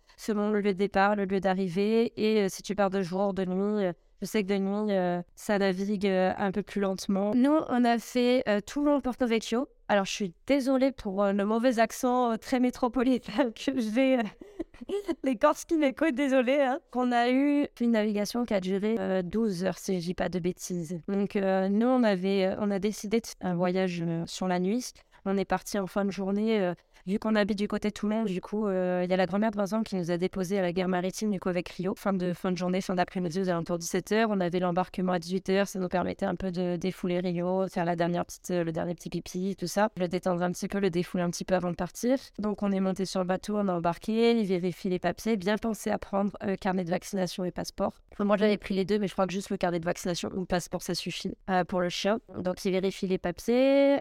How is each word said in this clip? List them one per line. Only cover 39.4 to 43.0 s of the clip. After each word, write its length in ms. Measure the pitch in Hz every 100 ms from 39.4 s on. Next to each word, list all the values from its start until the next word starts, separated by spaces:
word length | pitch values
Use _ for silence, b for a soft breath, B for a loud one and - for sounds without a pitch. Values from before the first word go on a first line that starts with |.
| 190 185
tout 80 | 175
ça. 240 | - 214 -
Le 100 | 180
détendre 360 | 180 185 175
un 80 | 180
petit 160 | 180 196
peu, 120 | 196
le 120 | 196
défouler 320 | 170 175 185
un 80 | 175
petit 120 | -
peu 120 | - 185
avant 160 | 175
de 40 | 170
partir. 420 | 180 - 233 262 - -
Donc, 240 | 208 196
on 100 | 202
est 80 | 190
monté 260 | 190 185